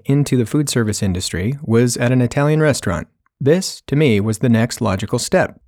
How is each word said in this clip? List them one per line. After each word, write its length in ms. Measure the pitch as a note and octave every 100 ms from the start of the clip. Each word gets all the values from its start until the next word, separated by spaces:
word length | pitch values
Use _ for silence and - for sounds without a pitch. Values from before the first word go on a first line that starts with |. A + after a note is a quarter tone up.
| -
into 320 | C#3+ C#3 B2+
the 100 | A2
food 220 | D3+ C#3+
service 340 | B2 G#2+ G2
industry 500 | G2+ F2+ - E2 G2+ C#3+
was 340 | C3 A2+ B2 -
at 140 | B2
an 80 | B2+
Italian 420 | B2 C#3+ D3 D#3
restaurant. 460 | D3+ A#2 G2+ D#2+ - _ _ -
This, 420 | C3 F3+ - -
to 140 | - C#3+
me, 240 | D3+ G2+
was 200 | A2 G#2+
the 100 | B2+
next 320 | A2 A#2+ -
logical 380 | G#2+ F#2+ G#2+ A#2+
step. 420 | - F#3 - -